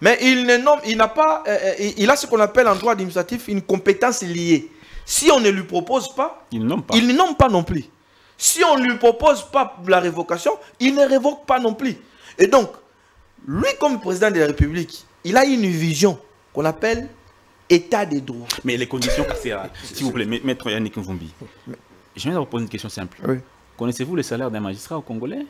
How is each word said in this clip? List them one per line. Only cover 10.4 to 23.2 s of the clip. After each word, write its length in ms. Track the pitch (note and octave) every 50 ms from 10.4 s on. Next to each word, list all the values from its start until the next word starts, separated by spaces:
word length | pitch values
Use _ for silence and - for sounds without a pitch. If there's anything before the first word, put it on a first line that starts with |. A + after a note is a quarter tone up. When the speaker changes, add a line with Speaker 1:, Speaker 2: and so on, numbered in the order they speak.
| - C#4+ G#4+ - - - _ -
Speaker 1:
il 140 | B3 C4+ C#4
ne 80 | C#4+ C#4+
révoque 400 | C4+ C4+ C4+ A#3 D4 C#4+ D4 -
pas 120 | - C4 B3+
non 140 | B3 A3+ G#3+
plus. 240 | - C#4 B3+ E3+ - - _ _ _ - - -
Et 80 | - F3+
donc, 220 | - C4+ C4 G#3 - - - _ _ _ _ _ _ _ _ _ _ _ _ -
lui, 220 | C3+ C#3+ F#3+ - C#5 - -
comme 200 | - D4 B3+ G#3+
président 300 | F#3+ F#3 F#3 F3+ G#3+ G#3+
de 100 | G3 E3+
la 60 | D#3
République, 580 | D3 C#3+ - D3 D3 D#3+ F3 - - - - - _ _ _ -
il 120 | E3+ G3
a 80 | B3+ C4+
une 220 | C#4+ C4+ A#3+ G#3
vision 540 | F#3 F3 D#3+ E3 E3 D#3 C#3+ G3 G3 F3+ - - _ _ _ _ _ -
qu'on 100 | C#3 D3+
appelle 440 | D#3 D#3 - G#3+ A3 A#3 A#3+ C4 C#4 - _ _ _ _ _ _ _ _ _ _
état 380 | - F3 E3+ E3+ - - G#3 G3+
des 160 | E3 D3 C#3+
droits. 260 | C3 C3 A#2+ A#2+ A#2 A#2 - - -
Speaker 2:
Mais 140 | C3 A#2+
les 100 | A#2+ B2
conditions 360 | A#2+ C3+ B2+ A#2+ B2+ - D3 C#3+
carcérales, 480 | - - - - A#2+ G#2 G2 F#2+ F#2+ -
Speaker 1:
<laughs> 60 | - -
Speaker 2:
s'il 220 | - - - C#3+
vous 60 | B2+
plaît, 140 | B2 B2 G#2+
ma-, 140 | G#2+ A#2 A2+ C3+
maître 260 | C3+ B2+ B2+ - A#2+
Yannick 260 | G#2 A2 A2 G#2 -
Mvumbi, 380 | A2+ F#2+ F#2 F#2 E2+ E2 D#2+ - _ - - - _ _
Speaker 1:
Mais 80 | B2+ - - _ _ _ _ _ _ _
Speaker 2:
je 60 | G2
viens 120 | G#2+ C#3+ F3+
de 40 |
vous 80 | F3 C3+
poser 180 | - - A#2 A#2
une 40 | G2+
question 180 | - G2+ -
simple. 300 | G#2+ - G#2+ F#2 F2+ - -